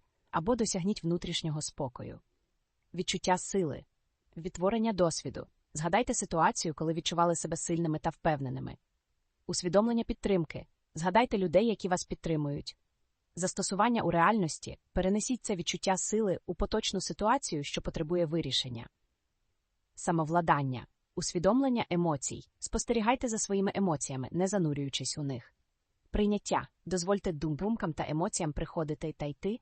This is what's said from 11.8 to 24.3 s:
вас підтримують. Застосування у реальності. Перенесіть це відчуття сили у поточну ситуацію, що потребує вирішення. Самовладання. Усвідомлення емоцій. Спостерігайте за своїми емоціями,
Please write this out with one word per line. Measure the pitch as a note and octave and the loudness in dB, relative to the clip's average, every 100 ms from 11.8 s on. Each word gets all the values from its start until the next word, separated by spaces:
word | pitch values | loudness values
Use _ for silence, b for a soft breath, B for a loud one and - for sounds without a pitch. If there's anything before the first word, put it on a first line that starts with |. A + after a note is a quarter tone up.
| F#3+ | 0
вас | F3+ | -2
підтримують. | - F3+ - D#3+ D3 C#3+ - - _ _ _ _ _ - | -2 -8 -2 0 0 -4 -8 -18 _ _ _ _ _ -4
Застосування | F3+ - F#3 F#3+ A3+ A#3 | -4 -2 -4 2 4 4
у | F3 | 2
реальності. | E3+ E3+ A3 E3 - - - _ | 4 4 4 0 -2 -12 -14 _
Перенесіть | - F#3 G#3 - B3+ - | 0 2 2 0 -4 -2
це | F#3+ | -4
відчуття | E3 - - F#3 | -2 -2 0 0
сили | - G#3+ G#3+ E3+ - | 0 0 2 0 -4
у | F3+ | -4
поточну | G3 A3 - G3 | 0 0 0 -2
ситуацію, | - - G#3 C4+ - D#3 | -4 -2 2 2 0 -4
що | D3 - | -4 -4
потребує | - D#3 D#3 F3 E3 | -6 -4 -2 0 2
вирішення. | E3 D3 B2 C3 A#2 - _ _ _ _ _ _ _ _ _ _ - | 0 0 -2 -2 -8 -12 _ _ _ _ _ _ _ _ _ _ -6
Самовладання. | - E3+ D3+ E3+ E3+ D3 C3+ B2+ - _ _ - | 0 2 4 2 4 4 2 -4 -8 _ _ -8
Усвідомлення | - F3+ E3+ A#3+ C#4 A#3+ - | -4 2 4 4 2 0 0
емоцій. | F3 F3 C#3+ - - - _ | 0 2 0 -4 -8 -14 _
Спостерігайте | - A3+ - A#3 G#3+ C4 B3+ | -6 -6 0 2 2 2 0
за | A3 | -2
своїми | - G3 G3 - | 0 0 2 2
емоціями, | F#3+ D3+ - C3 B2+ | 0 0 -2 -6 -4